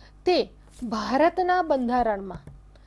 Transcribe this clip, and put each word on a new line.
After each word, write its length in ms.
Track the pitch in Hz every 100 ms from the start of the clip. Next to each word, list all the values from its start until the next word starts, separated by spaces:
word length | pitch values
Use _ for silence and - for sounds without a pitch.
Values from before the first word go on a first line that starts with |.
| - - -
તે 240 | 330 - - - -
ભારતના 800 | 233 214 208 262 330 339 359 370
બંધારણમાં 760 | 330 277 240 247 226 202 190 175 - - - -